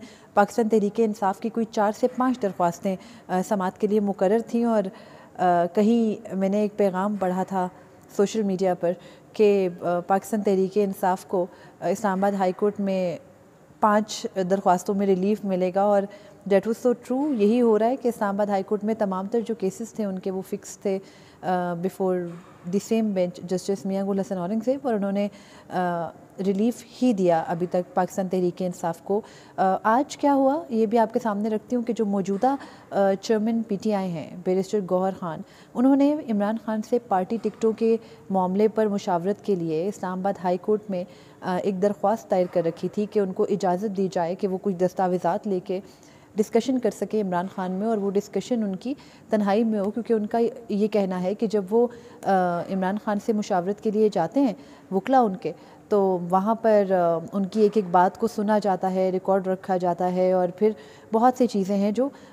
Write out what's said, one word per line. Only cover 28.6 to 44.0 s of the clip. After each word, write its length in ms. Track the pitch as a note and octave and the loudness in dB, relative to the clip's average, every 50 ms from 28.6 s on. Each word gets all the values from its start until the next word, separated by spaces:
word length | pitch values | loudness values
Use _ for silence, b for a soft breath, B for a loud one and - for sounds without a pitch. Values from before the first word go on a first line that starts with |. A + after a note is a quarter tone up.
इंसाफ 400 | F#3 F3+ F3 - - E3 E3 - | -4 -4 -4 -4 -6 -6 -6 -6
को। 220 | - - G3 G#3+ B B B B B B B - | -4 -2 -2 -2 B B B B B B B 0
अ, 40 | F#3 F#3+ F#3+ - - | 2 2 2 2 2
आज 300 | G#3+ A3+ C4 D4+ - - | 2 2 2 2 -2 -4
क्या 160 | - D4 C#4+ | 0 2 2
हुआ 340 | C#4 C4+ C4+ C4 C#4 E4 E4+ - | 4 4 4 2 2 0 -4 -4
ये 140 | A#3 A3 A3+ | 0 0 0
भी 120 | G3+ A#3 | 2 4
आपके 220 | A#3 A3 G#3+ A3+ A#3+ | 2 2 2 0 -2
सामने 300 | - A3 G3+ G3+ G#3+ A3+ | -2 -2 -4 -2 -2 -2
रखती 260 | G#3+ G#3 - - B3 | -4 -4 -4 -4 -4
हूँ 80 | A#3+ A3+ | -4 -2
कि 100 | B3 A3 | -2 -2
जो 120 | - A3 | -2 -2
मौजूदा, 520 | G3+ G3+ G3+ F3+ G3 G3 G3 B3+ C4+ C#4 C4+ B B B B B B - | 0 0 -2 0 -2 -2 0 2 0 0 0 B B B B B B 0
अ, 200 | G3 G3 G3 F#3+ | 2 2 2 2
chairman 500 | F#3+ - - A3+ G#3+ G#3 A#3 A3+ A3+ A3 | 0 0 -2 0 0 0 0 0 -2 -2
पीटीआई 440 | - G3+ F#3 - G#3+ G#3 F#3+ F#3+ | -2 -4 -4 -2 -2 -2 -2 -2
हैं 360 | F#3 E3+ D3+ - - E3+ F3+ E3 | -4 -6 -6 -8 -10 -14 -6 -2
barrister 360 | F#3 F#3 F#3+ F#3 F#3+ G#3+ G#3+ | 0 0 0 0 0 -2 -4
Gohar 300 | F#3 F3 F#3 F#3 F#3 F#3+ | -2 0 0 0 0 0
Khan, 320 | F#3+ - G3 E3 D#3 - G3 B B B B B B | -4 -4 -8 -8 -8 -10 -12 B B B B B B
उन्होंने 380 | A#3+ B3 C4+ C#4 C4+ C#4 C#4+ D4 | 2 4 4 4 4 4 2 2
इमरान 440 | D#4 D4 B3+ A3 G3+ G3+ G#3 A3+ | 0 -2 -2 -2 0 0 0 -2
खान 240 | A3 - A3+ A3 A3 | -4 -6 -6 -6 -6
से 180 | G#3 - B3 A#3+ | -2 -2 -2 -2
party 380 | - - G3 F#3 F#3 - A#3 | 0 0 0 0 0 0 -4
टिकटों 360 | G#3 - G#3+ - - A3+ A3 G#3+ | -4 -4 -6 -4 0 0 0 0
के 260 | - A3+ A3+ A3+ A3+ B B B B B B | 2 2 2 2 0 B B B B B B
मामले 360 | F#3+ F#3+ F#3 F3+ F#3 G3+ G#3+ | 0 0 0 0 2 2 2
पर 200 | A3 G#3+ A3 A3 | 2 2 2 0
मुशावरत 540 | G#3 G3+ G3 - G3+ F3+ E3+ E3+ G3 G3+ - | 0 0 -2 -2 0 -2 0 0 -2 -4 -4
के 140 | - G#3 G3 | -2 -2 -2
लिए 320 | F3 E3 E3 D#3 D#3 F3+ | -2 -2 -2 -2 -2 -2
इस्लामाबाद 500 | G#3 G3+ - G3 F#3 F#3 F#3 F#3 G3+ G3 - | -4 -4 -6 -8 -6 -6 -4 -4 -4 -4 -2
हाई 180 | F#3 F3+ F3+ | -2 -2 -2
Court 240 | F3+ - A3 G#3+ G#3 - - | 0 0 0 -2 -2 -2 -6
में, 140 | F#3 F3 F#3 B B B B B B B - | -6 -6 -6 B B B B B B B -6
अ, 140 | F#3 F3+ | -4 -4
एक 220 | F3+ - G3+ G3 F3+ | -2 -2 -2 -2 0
दरख्वास्त 500 | G3+ G#3 G3+ - - G3 A3+ A3 - - | 0 0 0 0 0 0 0 -2 -2 -2
दायर 180 | G#3 F#3 F3+ | 0 0 0
कर 160 | F3 - F3+ E3 | 0 0 0 0
रखी 260 | E3 E3 - F#3 F3 | 0 -4 -4 -8 -6
थी 160 | - G#3 G#3+ | -4 -4 -4
कि 140 | G3+ - G#3+ | -2 0 0
उनको 260 | G3 F#3+ F#3 - G#3 | 0 0 0 -2 0
इजाज़त 460 | - G3+ F3+ G3+ F3+ F3+ F3+ G#3+ A3 | 0 0 -2 0 0 0 0 -2 -6
दी 160 | F#3+ G3 | -2 -2